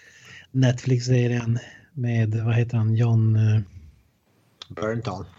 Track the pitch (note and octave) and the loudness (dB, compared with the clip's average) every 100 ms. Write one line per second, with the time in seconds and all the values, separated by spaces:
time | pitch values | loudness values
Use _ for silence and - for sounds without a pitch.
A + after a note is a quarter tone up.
0 | - - - - - C3 B2+ A#2+ B2+ B2 | -20 -20 -20 -20 -6 0 2 2 -2 -2
1 | A#2+ B2+ A#2+ A#2+ A#2 A#2 - - - C3+ | 2 2 2 0 -2 -4 -6 -20 -16 -6
2 | A#2+ A#2 A2 A2 A#2 A#2 A#2 A2+ A2 A2 | -2 0 0 -2 0 0 0 0 0 2
3 | A#2+ A2+ A2 A2 A2 A2 F2+ - - _ | 2 4 4 4 2 2 -2 -14 -20 _
4 | _ _ _ _ _ _ - - G#2+ A#2 | _ _ _ _ _ _ -18 -8 -6 -4
5 | G#2+ F#2 F2+ | -6 -8 -12